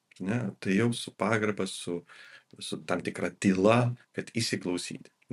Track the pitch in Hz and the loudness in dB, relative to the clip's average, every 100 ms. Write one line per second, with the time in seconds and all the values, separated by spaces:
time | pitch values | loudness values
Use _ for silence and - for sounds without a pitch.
0 | _ - 95 120 98 - 98 98 117 117 | _ -8 -4 -2 -4 -4 0 2 2 0
1 | - - 98 110 107 101 95 - - 87 | -8 -4 0 2 0 -2 -6 -6 -6 -8
2 | - - - - _ - - - - 90 | -8 -20 -20 -20 _ -16 -10 -10 -4 -4
3 | 90 - 90 - 101 92 101 120 123 123 | -4 -4 -6 2 2 6 6 6 4 -2
4 | _ - - 113 113 98 92 90 - 85 | _ -10 -6 -4 -2 -2 -2 -4 -4 -10
5 | - _ _ | -14 _ _